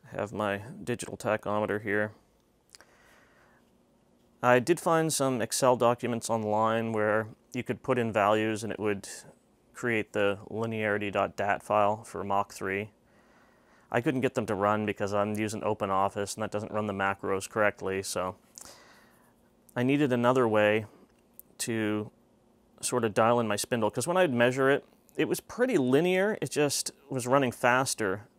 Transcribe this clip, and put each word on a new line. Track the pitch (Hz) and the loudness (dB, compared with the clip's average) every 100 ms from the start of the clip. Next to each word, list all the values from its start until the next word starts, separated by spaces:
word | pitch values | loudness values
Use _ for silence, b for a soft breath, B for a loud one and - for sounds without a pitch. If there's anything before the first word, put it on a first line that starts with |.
| - | -10
I | 92 | -8
have | 104 | -6
my | 104 104 98 101 - | -2 -2 -2 -6 -12
digital | - 120 - - | -6 -6 -6 -6
tachometer | 113 107 - 104 104 104 | -2 -2 0 -2 0 -2
here. | 107 104 107 - _ _ _ _ _ b b b b b b b b b b _ _ _ _ _ _ _ | 0 -2 -2 -6 _ _ _ _ _ b b b b b b b b b b _ _ _ _ _ _ _
I | 123 127 | 4 4
did | 120 170 | 4 0
find | 180 165 160 | 2 2 2
some | - 135 127 | 0 0 0
Excel | 107 - 131 123 | -2 2 2 4
documents | 120 123 120 117 - | 2 2 -2 -4 -4
online | 113 107 104 110 113 113 | -2 0 0 2 0 -2
where | 110 107 107 110 - _ | 0 0 0 -2 -12 _
you | 127 | -10
could | 120 110 | -6 -8
put | - 123 | -2 -2
in | 113 | 0
values | 107 101 110 110 107 | 2 4 4 0 -2
and | 107 | -6
it | - | -4
would | 104 101 - - - _ _ _ _ | -2 -4 -8 -16 -18 _ _ _ _
create | - 123 113 107 | -8 -2 -2 -2
the | 107 101 101 104 | 0 0 0 -8
linearity | 107 113 110 107 104 104 | -8 -6 -2 0 0 -2
dot | 101 98 - | -2 -2 -2
dat | 101 98 | -2 -2
file | - 104 101 110 | 0 2 2 0
for | 110 90 | -8 -10
Mach | 98 98 101 | -2 -2 -2
three. | - 98 98 107 _ b b b b b b b b b | -6 -6 -6 -6 _ b b b b b b b b b
I | 120 | -2
couldn't | 156 131 | 0 0
get | 120 | -2
them | - 104 | -2 -4
to | |
run | 98 104 107 104 | 0 2 2 -2
because | 101 101 | -4 -2
I'm | 104 104 107 | 0 -2 -2
using | 107 107 | -4 -4
OpenOffice | 95 107 98 95 98 104 101 - | -4 -2 0 0 0 -2 -8 -6
and | |
that | 107 | -6
doesn't | 107 107 | -6 -4
run | 107 107 | -4 -4
the | |
macros | 98 98 98 98 95 - | 0 -2 -2 -2 -4 -2
correctly, | 110 104 - 98 95 | 2 2 0 -6 -4
so | 95 92 92 90 B B B B B B B B B B _ _ _ | -4 -4 -6 -8 B B B B B B B B B B _ _ _
I | 123 | -2
needed | 123 143 147 | 0 2 2
another | 120 120 131 117 | 4 4 4 4
way | 107 107 107 107 B B _ _ - _ - | 4 4 2 -2 B B _ _ -20 _ -10
to | - 113 107 107 107 _ _ _ _ _ _ _ | -6 -2 -2 -2 -6 _ _ _ _ _ _ _
sort | - 123 | -4 0
of | 113 | 0
dial | 101 113 120 | 4 4 4
in | 113 | 2
my | 104 | -2
spindle, | - 120 107 | -2 0 0
'cause | 127 131 | -2 -2
when | 185 | 2
I'd | 180 | 2
measure | 120 123 127 135 | 4 4 4 2
it, | 139 - _ _ - | 2 -2 _ _ -2
it | 147 | -2
was | 175 | -2
pretty | - - 254 196 | -8 -4 0 2
linear. | 127 135 175 185 202 214 | 4 4 4 0 0 -2
It | 143 | -4
just | - 147 - - _ - | 0 0 0 -6 _ -8
was | 135 120 | -6 2
running | 139 127 | 2 2
faster | - 123 127 135 - 104 98 - | 2 4 4 2 -2 -2 -2 -8